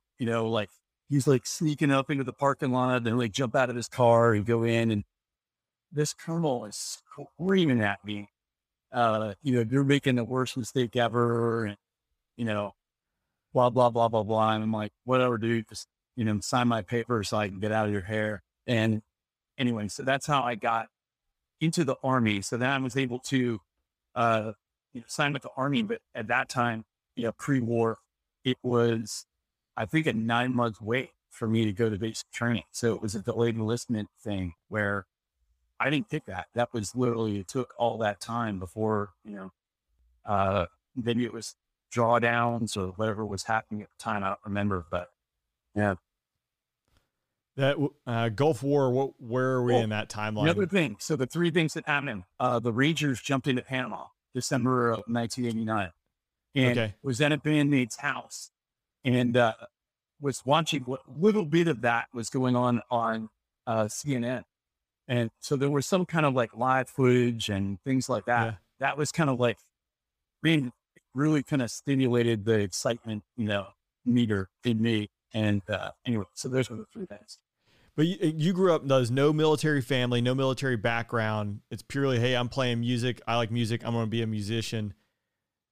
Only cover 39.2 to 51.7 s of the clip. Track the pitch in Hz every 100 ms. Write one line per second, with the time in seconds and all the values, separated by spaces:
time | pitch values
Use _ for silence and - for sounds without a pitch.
39.2 | 110 101 95 - _ _ _ _ _ _
40.2 | - 101 98 98 87 _ _ 131 117 117
41.2 | 117 110 - - _ _ _ 117 113 120
42.2 | 117 120 120 117 113 104 92 92 110 104
43.2 | 107 98 - 110 - 104 101 - 117 107
44.2 | 98 101 107 101 101 95 85 87 87 _
45.2 | _ _ _ _ _ 101 104 92 _ _
46.2 | _ _ _ _ _ _ _ _ _ _
47.2 | _ _ _ - 135 147 143 - - 113
48.2 | 117 107 147 131 139 143 131 127 135 -
49.2 | 123 127 131 127 123 123 110 107 107 107
50.2 | 107 107 147 190 185 196 147 104 - 151
51.2 | 127 165 170 165 160